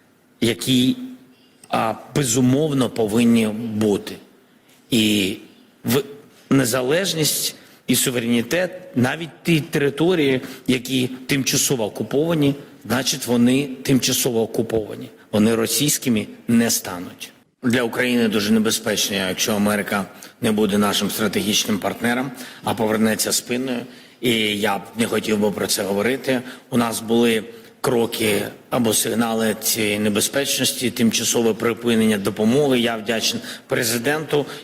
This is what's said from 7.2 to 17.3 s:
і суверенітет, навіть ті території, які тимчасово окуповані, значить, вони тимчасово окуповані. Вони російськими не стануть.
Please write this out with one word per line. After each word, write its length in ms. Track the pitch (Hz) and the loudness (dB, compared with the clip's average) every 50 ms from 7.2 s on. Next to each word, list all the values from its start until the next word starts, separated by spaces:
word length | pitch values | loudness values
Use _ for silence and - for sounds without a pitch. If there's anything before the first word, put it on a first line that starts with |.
| 151 - - - - - - - - - - - _ - | 0 0 0 -2 -4 -6 -6 -10 -16 -20 -20 -10 _ 0
і 80 | 127 | 0
суверенітет, 1040 | 120 - 139 123 123 113 117 120 120 113 117 165 170 185 175 - - - - - 139 | 2 2 0 -2 -2 0 2 2 0 0 0 -2 -2 -2 -2 -6 -10 -16 -6 -2 0
навіть 460 | 123 127 143 156 170 151 - - - | 0 0 0 -4 -8 -12 -12 -6 0
ті 180 | - 170 156 | 0 2 2
території, 800 | 135 - - 151 143 139 - - 156 175 185 170 147 135 135 127 - - - - - - | 0 -2 -2 0 0 0 0 2 2 2 4 4 4 2 2 0 -2 -6 -12 -8 -2 -2
які 400 | 127 127 120 - 131 131 127 123 | 0 0 -2 -2 -2 0 0 -2
тимчасово 800 | - - - - 147 139 127 - - 135 - - 147 123 110 | -4 -8 -6 -2 -2 0 0 0 0 0 0 0 0 0 -2
окуповані, 720 | 101 - - 113 107 - 139 156 165 170 156 143 139 139 - - - - - - | -4 -4 -6 -6 -2 0 0 0 2 2 2 2 2 0 -2 -8 -16 -20 -18 -8
значить, 420 | 104 110 127 135 127 - 135 - 117 | -4 -4 -2 -2 -2 -4 -4 -2 0
вони 420 | 120 120 120 123 127 135 143 143 127 - - | 2 4 4 4 4 2 0 -2 -8 -6 0
тимчасово 580 | - 139 123 - - 127 - - 139 120 113 | 2 2 2 2 0 0 0 -2 0 0 0
окуповані. 680 | 113 104 - - 117 113 - 113 107 101 113 120 123 123 - - - - | -2 0 -2 -4 -2 0 -2 -2 -2 -4 -8 -12 -14 -16 -18 -20 -12 -4
Вони 240 | - 107 107 113 113 | 0 2 4 4 4
російськими 720 | 110 113 110 - - 143 147 - - - 135 117 107 101 - - - - - | 2 0 0 0 0 0 0 0 0 0 0 0 0 -2 -4 -10 -10 -2 2
не 240 | 117 117 117 113 | 2 4 4 2
стануть. 600 | 107 - - 101 92 87 90 85 - - - - | 0 -2 -4 -6 -8 -8 -10 -12 -14 -16 -18 -20